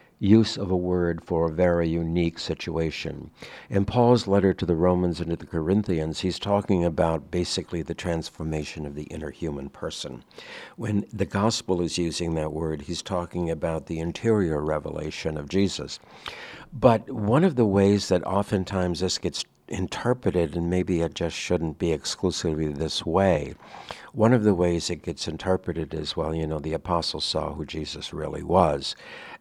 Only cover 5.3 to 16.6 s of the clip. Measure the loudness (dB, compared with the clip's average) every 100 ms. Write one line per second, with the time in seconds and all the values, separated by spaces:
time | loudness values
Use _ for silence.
5.3 | -6 -4 -2 2 2 2 0 -2 -2 -4
6.3 | -4 0 0 2 2 2 2 2 0 -2
7.3 | -4 -2 -4 -4 -6 -6 -6 -4 -4 -6
8.3 | -8 -4 -4 -6 -8 -10 -10 -10 -10 -10
9.3 | -8 -6 -6 -10 -10 -10 -8 -10 -14 -16
10.3 | -20 -18 -18 -18 -8 -2 -2 -2 -4 -2
11.3 | 0 0 0 0 0 0 -2 -2 -2 -2
12.3 | -2 -2 -2 -4 -4 -6 -10 -4 -4 -4
13.3 | -4 -4 -2 -2 -4 -4 -4 -4 -2 0
14.3 | 2 2 0 0 -2 -4 -6 -8 -6 -6
15.3 | -6 -2 2 2 0 -8 -12 -16 -20 -16
16.3 | -16 -16 -18